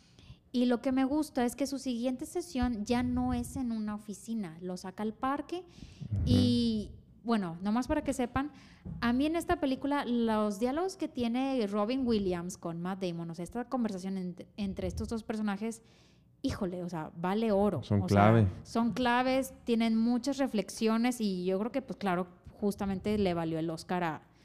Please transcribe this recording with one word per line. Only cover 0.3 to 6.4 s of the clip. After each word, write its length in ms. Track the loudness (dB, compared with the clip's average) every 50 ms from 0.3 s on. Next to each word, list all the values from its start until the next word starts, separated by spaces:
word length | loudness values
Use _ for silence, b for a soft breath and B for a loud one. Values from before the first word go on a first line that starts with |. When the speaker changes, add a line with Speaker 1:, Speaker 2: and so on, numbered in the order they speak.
| B B _ _ -2
Speaker 1:
Y 120 | 0 2
lo 140 | 2 2 2
que 100 | 0 0
me 140 | 2 2 2
gusta 400 | 2 2 0 0 0 0 0 0
es 100 | 0 0
que 120 | -2 -2 -2
su 100 | -2 -4
siguiente 480 | -4 -4 -2 -2 0 -2 -2 -2 -6
sesión 580 | -6 -6 -6 -6 -4 -2 0 0 0 0 -2 -2
ya 180 | 0 0 0 2
no 300 | 0 0 0 0 0 0
es 200 | -2 -2 -4 -4
en 140 | -4 -4 -4
una 240 | -4 -4 -4 -4 -6
oficina, 640 | -8 -8 -10 -12 -12 -8 -6 -6 -4 -4 -6 -8 -8
lo 160 | -8 -8 -6
saca 280 | -6 -8 -10 -8 -4 -4
al 80 | -4 -4
parque 440 | -2 -2 -2 -2 -2 -4 -6 -8 -8 -8 B B B B B B B B B -2
Speaker 2:
Ujú. 100 | 0 4
Speaker 1:
y... 640 | 6 6 6